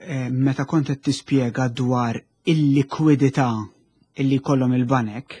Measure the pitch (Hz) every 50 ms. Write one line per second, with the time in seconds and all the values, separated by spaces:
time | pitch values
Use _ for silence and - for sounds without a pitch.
0 | - - 151 135 127 123 127 127 135 139 131 - 139 - - 160 143 135 143 139
1 | - 147 135 - - - 143 135 127 120 110 135 131 127 117 113 127 123 127 123
2 | 123 117 113 - - _ _ _ - - 165 160 151 143 139 143 135 - - -
3 | 156 156 151 131 139 135 135 143 135 123 113 107 104 104 _ _ _ _ _ _
4 | _ _ _ - 135 135 139 131 135 - 143 131 127 127 127 127 127 120 135 127
5 | 117 107 104 117 - - - -